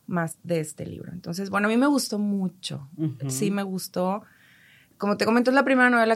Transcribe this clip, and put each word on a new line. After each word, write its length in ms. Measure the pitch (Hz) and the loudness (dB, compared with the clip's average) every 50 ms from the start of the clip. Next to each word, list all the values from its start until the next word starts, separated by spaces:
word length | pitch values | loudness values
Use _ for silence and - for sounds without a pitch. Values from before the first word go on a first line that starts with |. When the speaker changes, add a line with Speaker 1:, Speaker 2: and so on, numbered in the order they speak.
| _ | _
Speaker 1:
más 300 | - - 170 165 160 - _ - | -4 -2 -2 -2 -2 -6 _ -6
de 160 | 170 170 160 | -4 -2 -2
este 260 | 156 156 - - - | -4 -4 -8 -12 -12
libro. 260 | - - - - - | -12 -12 -12 -12 -12
Entonces, 380 | 170 180 - 170 170 185 196 190 | -14 -12 -10 -8 -8 -6 -6 -4
bueno, 160 | 196 202 208 | -2 0 0
a 20 | 208 | 2
mí 60 | 220 | 2
me 100 | 240 269 | 4 4
gustó 300 | 294 285 254 254 - 220 202 | 4 2 2 0 -2 -2 -2
mucho. 680 | 208 208 202 196 190 175 - - - - 147 139 139 139 - | -2 0 0 0 -2 -4 -6 -8 -10 -10 -10 -10 -12 -12 -6
Speaker 2:
Ujú. 320 | 151 160 151 123 120 143 139 | -4 -4 -4 -4 -4 -6 -6
Speaker 1:
Sí 220 | 131 131 - - | -4 -2 -2 0
me 100 | 196 202 196 | 0 -2 -4
gustó. 600 | 196 190 180 - - - 180 180 185 190 220 - - _ _ _ _ _ _ _ _ _ _ _ _ _ | -4 -6 -8 -8 -6 -4 -2 -2 -2 -2 -4 -8 -14 _ _ _ _ _ _ _ _ _ _ _ _ _
Como 200 | - 202 202 208 | -4 -2 -2 0
te 80 | - 202 | 0 2
comento, 260 | 214 226 240 240 254 | 4 4 4 4 4
es 40 | 254 | 4
la 100 | 277 269 | 4 4
primera 240 | 269 269 254 254 247 | 4 4 6 6 6
novela 260 | 247 233 226 220 226 | 4 4 4 2 2